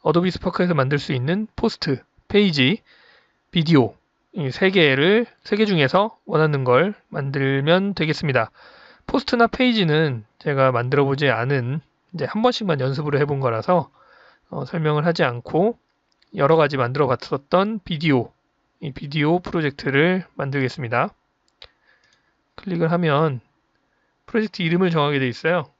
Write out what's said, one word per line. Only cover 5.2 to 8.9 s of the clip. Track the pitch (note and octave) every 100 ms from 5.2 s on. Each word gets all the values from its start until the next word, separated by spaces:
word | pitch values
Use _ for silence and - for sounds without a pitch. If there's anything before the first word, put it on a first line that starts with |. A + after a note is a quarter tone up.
| A#3 _
세 | - G#3
개 | G#3+
중에서 | F3+ C3+ F3+ G#3+ - -
원하는 | D#3 D#3 C#3+
걸 | B2+ B2 F#3 G#3 _
만들면 | D#3 C#3 C#3 C3+ C#3 C#3+ F3+ G3
되겠습니다. | F#3 D#3 D3+ D3+ B2+ A2+ _ - - -